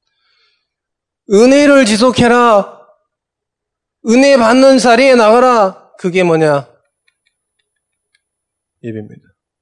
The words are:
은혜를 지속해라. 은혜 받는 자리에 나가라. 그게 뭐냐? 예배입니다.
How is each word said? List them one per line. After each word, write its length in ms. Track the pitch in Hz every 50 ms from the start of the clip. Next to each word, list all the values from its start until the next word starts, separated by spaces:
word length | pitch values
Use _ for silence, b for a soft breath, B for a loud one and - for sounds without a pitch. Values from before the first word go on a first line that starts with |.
| _ _ _ _ 1077 _ _ _ _ _ _ _ _ _ _ _ _ _ _ _ _ _ _ _ _ -
은혜를 560 | 208 196 233 254 269 285 294 285 285 269 269
지속해라. 1000 | 208 220 196 240 254 220 - 247 233 240 240 240 233 220 202 196 - - - _ _ _ _ _ _ _ _ _ _ _ _ _ _ _ _ _ _ _ _ _ _ _ _ - 226
은혜 280 | 226 254 269 277 277
받는 420 | 254 233 220 247 262 269 269 269 254
자리에 360 | - 247 233 233 269 269 254
나가라. 800 | 240 214 214 220 247 254 254 247 226 202 190 185 - _ _ _ _
그게 240 | - 185 165 185 180
뭐냐? 460 | 175 165 160 160 151 147 143 131 _ _ _ _ _ _ _ _ _ _ _ _ _ _ _ _ _ _ _ _ _ _ _ _ _ _ _ _ _ _ _ _ _ _ _ _ _ _ _ _ _ _ _ -
예배입니다. 400 | 117 110 107 107 110 - - _ _ _ _ _ _ _ _